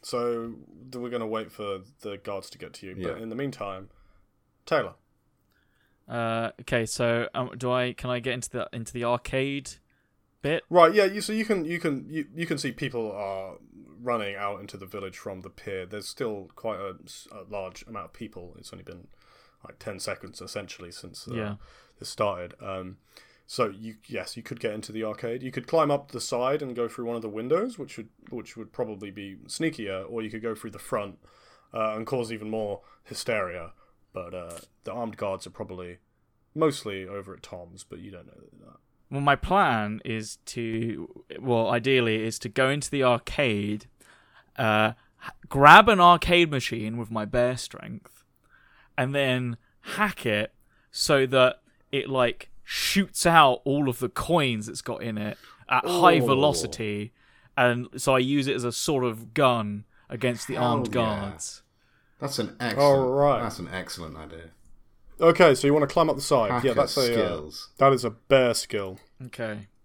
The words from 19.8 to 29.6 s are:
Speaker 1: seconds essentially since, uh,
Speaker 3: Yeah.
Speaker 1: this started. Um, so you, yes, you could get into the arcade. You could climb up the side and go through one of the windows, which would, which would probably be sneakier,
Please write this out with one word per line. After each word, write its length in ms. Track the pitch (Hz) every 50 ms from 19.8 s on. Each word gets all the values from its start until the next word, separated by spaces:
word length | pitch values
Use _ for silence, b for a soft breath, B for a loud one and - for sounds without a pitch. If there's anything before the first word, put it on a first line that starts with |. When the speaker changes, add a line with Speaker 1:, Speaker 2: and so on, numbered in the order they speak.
| - - 101 92
Speaker 1:
seconds 400 | - - 98 - - 92 - -
essentially 500 | 92 92 - 104 101 90 - - 92 87
since, 380 | 85 - - 95 82 - - -
uh, 40 | 123
Speaker 3:
Yeah. 200 | 113 107 104 104 104 b b b b b b b _
Speaker 1:
this 80 | - -
started. 460 | - - 107 101 98 90 87 87 - _
Um, 360 | - 98 95 95 92 92 92 _ b b b b b b b b b
so 220 | _ - - 127 107
you, 280 | 98 98 110 113 110 _ _
yes, 300 | - 123 104 92 - -
you 60 | 120 113
could 160 | - 123 117
get 140 | - 113 107
into 180 | 110 104 -
the 140 | 107 110 110
arcade. 400 | 107 107 - - 117 117 127 127
You 80 | 131 -
could 160 | 135 120 -
climb 240 | - 165 156 147 143
up 180 | 139 139 -
the 100 | - 120
side 400 | - - - 120 123 131 143 151
and 140 | 151 131 123
go 140 | 117 120 113
through 160 | - - 120
one 120 | 117 117
of 60 | 117 113
the 60 | 110
windows, 500 | 104 107 113 127 151 175 208 262 233 -
which 180 | 139 143 -
would, 120 | - 113 - _ _ _ -
which 260 | - 120 107 - -
would 160 | 117 110 107 _
probably 400 | - 127 107 107 95 104 101 95
be 240 | 104 101 98 95 - -
sneakier, 640 | - - -